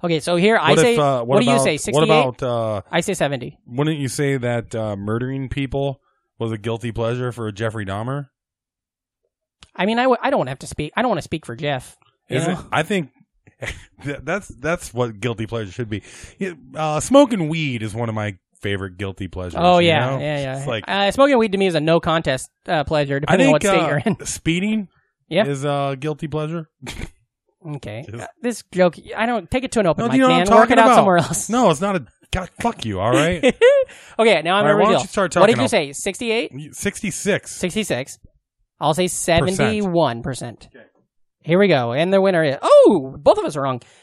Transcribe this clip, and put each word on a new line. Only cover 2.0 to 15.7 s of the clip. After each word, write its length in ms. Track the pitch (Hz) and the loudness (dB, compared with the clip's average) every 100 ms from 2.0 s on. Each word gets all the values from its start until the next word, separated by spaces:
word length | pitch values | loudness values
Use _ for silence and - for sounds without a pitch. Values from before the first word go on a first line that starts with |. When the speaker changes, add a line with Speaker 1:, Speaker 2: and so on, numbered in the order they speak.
| 160 | 4
Speaker 2:
about, 320 | 156 135 120 | 4 2 -2
uh, 400 | 131 120 113 104 - | -4 -2 -2 -4 -2
Speaker 1:
I 100 | 170 | -4
say 120 | 175 | -2
seventy. 460 | 190 151 139 123 - - | -2 -2 -2 -8 -16 -14
Speaker 2:
wouldn't 320 | 123 151 156 | -4 -2 -2
you 80 | 135 | -4
say 300 | - 143 135 | -2 -2 0
that, 360 | 120 120 110 | -2 -4 -4
uh, 220 | 113 110 101 | -6 -6 -6
murdering 540 | 101 113 127 135 131 | -4 -4 -4 -6 -6
people 520 | 143 139 139 139 135 _ _ _ _ | -6 -4 -4 -4 -6 _ _ _ _
was 120 | 113 | -6
a 60 | 113 | -6
guilty 340 | 104 113 117 | -6 -6 -6
pleasure 400 | 113 113 123 127 | -4 -4 -4 -6
for 200 | 117 110 | -6 -10
Jeffrey 340 | 101 113 110 98 | -6 -6 -6 -8
Dahmer? 440 | 98 113 139 139 _ _ _ _ _ _ _ _ _ _ _ _ _ - - | -8 -6 -8 -10 _ _ _ _ _ _ _ _ _ _ _ _ _ -20 -2
Speaker 1:
I 100 | 185 | 0
mean, 140 | 233 | 2
I, 40 | |
w-, 140 | 254 240 | 2 2
I 120 | 247 | 0
don't 160 | 269 135 | 0 -2
have 120 | 135 | -6
to 80 | - | -12
speak. 260 | - 151 - | -8 -6 -2
I 80 | |
don't 60 | 247 | -2
wanna 120 | 185 | -2
speak 240 | - 160 - | -4 -8 -8
for 100 | 120 | -6
Jeff. 400 | 147 135 - - _ _ _ | -4 -4 -8 -20 _ _ _
You 100 | 123 | -4
Speaker 2:
Is 100 | 135 | -2
Speaker 1:
know? 60 | |
Speaker 2:
it? 60 | 180 - | -4 -4
I 100 | - | -4
think 280 | 160 208 147 _ _ _ _ _ | -2 -2 -4 _ _ _ _ _
<laughs> 400 | 123 - - _ | -12 -12 -18 _
that, 220 | 139 139 131 | -12 -10 -6
that's, 220 | 190 185 | -6 -8
that's 440 | - 139 170 - | -10 -6 -6 -6
what 260 | 113 123 107 | -4 -4 -2
guilty 260 | 120 107 110 | -6 -6 -6
pleasure 240 | 117 104 | -6 -8